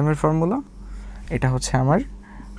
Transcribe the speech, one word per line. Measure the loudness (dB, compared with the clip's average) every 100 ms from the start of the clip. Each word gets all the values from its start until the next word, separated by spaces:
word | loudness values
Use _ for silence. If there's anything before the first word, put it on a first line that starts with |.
এম | 4
এর | 4
ফর্মুলা, | 2 4 2 0 -4 -12 -14 -12 -12 -12 -4 0
এটা | 2
হচ্ছে | 2 2 2
আমার | 4 4 2 -8 -16 -16 -14